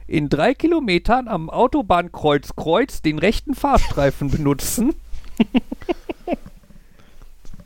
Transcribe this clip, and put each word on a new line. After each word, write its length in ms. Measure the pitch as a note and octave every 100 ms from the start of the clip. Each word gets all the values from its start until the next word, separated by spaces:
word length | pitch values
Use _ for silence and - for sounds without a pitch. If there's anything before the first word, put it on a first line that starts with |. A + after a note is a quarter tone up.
| -
„In 220 | D#3 D3
drei 240 | C#3+ G#3
Kilometern 760 | C#4 E4 E4 A3+ F3 G#3 B3+ B3
am 200 | F3+ D#3+
Autobahnkreuz 1080 | E3+ B3+ D4+ G3 F3 F3 - D3+ C#3+ - -
Kreuz 440 | D#3+ F#3 C4+ -
den 180 | D#3 D3+
rechten 360 | F#3+ - -
Fahrstreifen 760 | C4 C#4+ C4 - D3 C#3+ - C#3
benutzen.“ 640 | C3 C#3 C3+ - - B3 - - - - -
<laughs> 80 | G#3+ B3 - - - - - - F4+ - - - - - - - - - - - - -